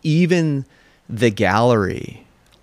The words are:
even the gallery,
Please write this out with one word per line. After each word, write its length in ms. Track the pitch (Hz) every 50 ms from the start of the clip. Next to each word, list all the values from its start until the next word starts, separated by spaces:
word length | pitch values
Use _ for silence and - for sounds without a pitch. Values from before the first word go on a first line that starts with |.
even 640 | - 156 151 170 180 160 180 170 160 156 143 135 131 - _ _ _ _ _ _ _ -
the 200 | 117 104 123 117
gallery, 960 | 101 104 104 90 98 110 120 123 120 107 95 90 - - - - - - - _ _ _ _ _ _ _